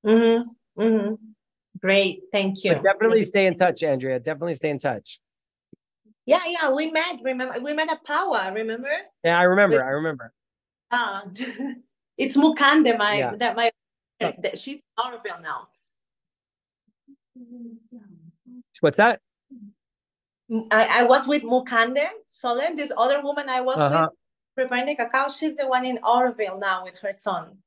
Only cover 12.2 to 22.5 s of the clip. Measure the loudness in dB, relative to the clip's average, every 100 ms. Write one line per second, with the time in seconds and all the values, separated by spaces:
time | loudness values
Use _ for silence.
12.2 | 0 4 4 4 4 6 4 4 2 0
13.2 | -2 -2 -4 0 -2 -2 _ _ _ _
14.2 | -6 -4 -6 -6 -12 -14 _ -6 -6 -6
15.2 | -12 -12 -10 -12 -12 _ _ _ _ _
16.2 | _ _ _ _ _ _ _ _ _ -20
17.2 | _ -20 -20 -18 -18 -18 _ -20 -20 -20
18.2 | -20 _ _ -20 -20 0 0 4 4 2
19.2 | _ _ _ -20 -20 _ _ _ _ _
20.2 | _ _ _ -6 2 2 4 4 6 4
21.2 | 4 -2 2 0 0 0 2 0 -4 -6
22.2 | _ -8 -4